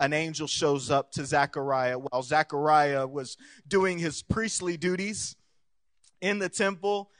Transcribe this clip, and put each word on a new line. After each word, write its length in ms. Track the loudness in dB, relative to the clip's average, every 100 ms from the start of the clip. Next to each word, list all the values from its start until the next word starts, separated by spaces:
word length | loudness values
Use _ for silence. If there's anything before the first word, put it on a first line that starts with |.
an 120 | 0
angel 360 | 0 -2 -4 -4
shows 420 | 0 2 2 2
up 220 | 0 0
to 120 | -6
Zechariah 720 | 0 2 2 0 -2 0 0 -2
while 280 | -4 -4
Zechariah 840 | 0 2 2 0 4 6 4 2 -2
was 300 | -6 -10 -12 -20 -20 -2
doing 320 | 2 2 0
his 200 | -4 -4
priestly 560 | -2 -2 -2 -2 -4 -2
duties 600 | -2 -2 -4 -6 -10 -12 _ _ _ _ _ _ _ _
in 200 | -2 -2
the 80 | -2
temple. 640 | 0 0 0 -2 -2 -6